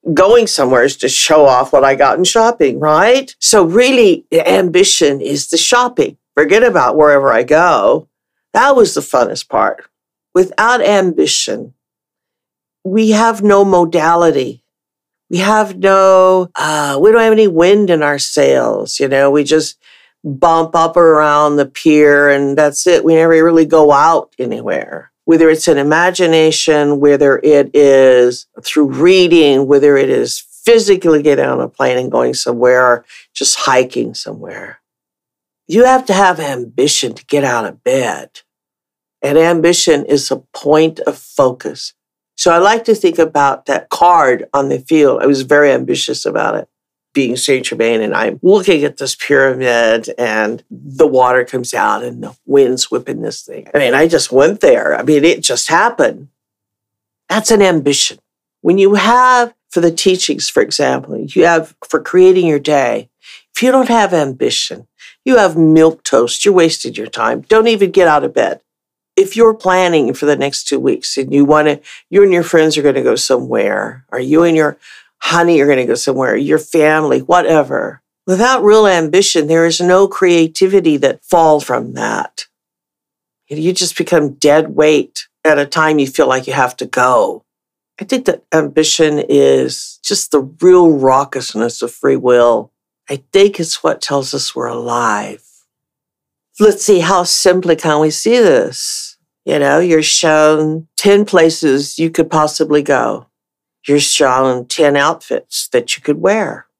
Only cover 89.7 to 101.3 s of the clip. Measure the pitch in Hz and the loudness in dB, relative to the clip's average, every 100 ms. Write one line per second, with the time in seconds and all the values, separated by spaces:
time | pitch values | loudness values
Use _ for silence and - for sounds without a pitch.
89.7 | - - - - 202 - 147 135 _ 180 | -8 -16 -14 -8 -8 -2 -4 -4 _ 4
90.7 | 180 170 147 131 131 139 135 123 110 117 | 6 4 2 2 0 -2 -8 -10 -6 -6
91.7 | - 120 - 139 135 127 123 120 110 - | -6 -12 -4 -4 -2 0 2 2 0 -6
92.7 | _ _ _ - 139 _ 190 202 196 165 | _ _ _ -14 -14 _ 2 2 0 -8
93.7 | - 160 151 - 143 135 139 - - 120 | -4 -6 -6 -6 -6 -6 -8 -8 -8 -8
94.7 | 120 120 120 113 104 104 104 _ _ _ | -8 -6 -4 -4 -4 -8 -16 _ _ _
95.7 | _ _ _ _ _ _ _ _ - 214 | _ _ _ _ _ _ _ _ 2 2
96.7 | 202 - 190 165 190 175 - 185 185 175 | 2 0 0 2 -2 -2 0 0 0 0
97.7 | 165 160 151 156 156 220 247 208 131 95 | -2 0 0 -2 -2 -2 2 4 2 -2
98.7 | 139 - - - _ _ _ - 147 139 | -8 -10 -12 -14 _ _ _ -6 -4 0
99.7 | 151 180 160 156 - 165 156 151 156 156 | 0 0 0 0 -2 0 2 2 2 -2
100.7 | 160 160 - 208 202 208 | -6 -10 -4 2 2 2